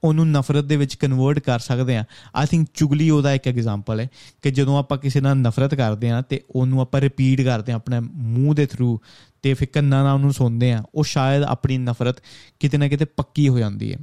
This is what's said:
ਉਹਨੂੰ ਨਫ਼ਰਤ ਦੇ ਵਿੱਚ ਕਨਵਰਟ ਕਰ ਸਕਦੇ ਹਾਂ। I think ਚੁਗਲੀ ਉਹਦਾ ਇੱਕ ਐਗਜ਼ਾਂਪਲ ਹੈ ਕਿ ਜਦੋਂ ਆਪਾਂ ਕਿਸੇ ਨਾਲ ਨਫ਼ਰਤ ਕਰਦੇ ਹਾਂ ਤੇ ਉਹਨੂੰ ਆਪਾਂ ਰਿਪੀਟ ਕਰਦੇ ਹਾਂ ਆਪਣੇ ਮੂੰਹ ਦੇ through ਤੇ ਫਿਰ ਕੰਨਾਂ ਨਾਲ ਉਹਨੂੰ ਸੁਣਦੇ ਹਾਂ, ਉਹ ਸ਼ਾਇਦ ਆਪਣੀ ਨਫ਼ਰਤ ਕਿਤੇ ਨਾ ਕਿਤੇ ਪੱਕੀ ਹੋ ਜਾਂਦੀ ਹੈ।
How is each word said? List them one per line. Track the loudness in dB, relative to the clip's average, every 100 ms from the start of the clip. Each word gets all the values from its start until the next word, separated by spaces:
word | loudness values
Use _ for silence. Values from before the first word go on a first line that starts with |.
ਉਹਨੂੰ | 2 2 2
ਨਫ਼ਰਤ | 2 2 -2 0
ਦੇ | 0
ਵਿੱਚ | 0 -2
ਕਨਵਰਟ | -2 2 2 0
ਕਰ | 0 -4
ਸਕਦੇ | -2 -2 0 -2
ਹਾਂ। | -4 -12 -10 -4
I | 0
think | 0 -2
ਚੁਗਲੀ | 0 0 2 2
ਉਹਦਾ | 2 2
ਇੱਕ | 0 -2
ਐਗਜ਼ਾਂਪਲ | -2 -2 -4 -4 -6
ਹੈ | -6 -12 -20 _
ਕਿ | -2
ਜਦੋਂ | 0 2 0
ਆਪਾਂ | 0 -4
ਕਿਸੇ | 0 0
ਨਾਲ | 2 2
ਨਫ਼ਰਤ | 2 0 0 0
ਕਰਦੇ | -2 0 -2
ਹਾਂ | -2
ਤੇ | -4 -8 _
ਉਹਨੂੰ | -2 0 0
ਆਪਾਂ | 0 0
ਰਿਪੀਟ | 0 2 2 2
ਕਰਦੇ | 2 0 -2
ਹਾਂ | -6
ਆਪਣੇ | -4 -4
ਮੂੰਹ | -4 -8 -4 0 0 2
ਦੇ |
through | 0 0 -2 -2 _ -20 _ _
ਤੇ | -2
ਫਿਰ | -2 -2
ਕੰਨਾਂ | 0 2 2
ਨਾਲ | 2
ਉਹਨੂੰ | 2 0
ਸੁਣਦੇ | 2 0 2 0
ਹਾਂ, | 0 -4 -4
ਉਹ |
ਸ਼ਾਇਦ | -2 0 0 0
ਆਪਣੀ | 0 -2 -2 -2
ਨਫ਼ਰਤ | -4 -2 -2 -4 -10 -20 -20 _
ਕਿਤੇ | -2 0
ਨਾ | 0
ਕਿਤੇ | 0 -2
ਪੱਕੀ | -4 -6 0 2
ਹੋ | 2
ਜਾਂਦੀ | 0 -4 -8
ਹੈ। | -10